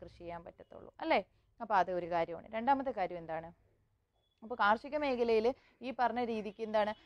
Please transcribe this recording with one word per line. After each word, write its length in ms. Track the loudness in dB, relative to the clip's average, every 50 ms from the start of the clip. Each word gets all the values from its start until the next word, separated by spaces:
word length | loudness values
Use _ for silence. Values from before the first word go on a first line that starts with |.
| -12
കൃഷി 160 | -20 -18 -16
ചെയ്യാൻ 260 | -12 -12 -12 -12 -12
പറ്റത്തുള്ളൂ 500 | -16 -20 -20 -20 _ -20 -20 -20 -20 _ -8
അല്ലേ? 240 | -2 2 2 2 0 _ _ _ _ _ _ -12
അപ്പോൾ 140 | -4 2 4
അത് 160 | 4 4 4
ഒരു 200 | 0 -2 -2 0
കാര്യമാണ്. 380 | 0 0 0 0 -4 -12 -12 -8
രണ്ടാമത്തെ 400 | -6 -2 2 2 2 2 2 -4
കാര്യം 280 | -2 -2 -2 -4 -4 -8
എന്താണ്? 340 | -8 -6 -8 -8 -8 -10 -16 _ _ _ _ _ _ _ _ _ _ _ _ _ _ _ _ _ -12
അപ്പോൾ 120 | -8 0
കാർഷിക 420 | 2 4 4 4 4 0 -4 -4
മേഖലയിൽ 580 | -2 0 0 2 2 2 4 4 4 4 2 0 _ _ _ _ -12
ഈ 120 | -10 -8 -2 0
പറഞ്ഞ 260 | 0 0 2 0 -2
രീതിക്ക് 380 | -2 -2 -4 -4 -6 -8 -8 -6
എന്താണ് 320 | 0 2 2 2 2 -2 _ -12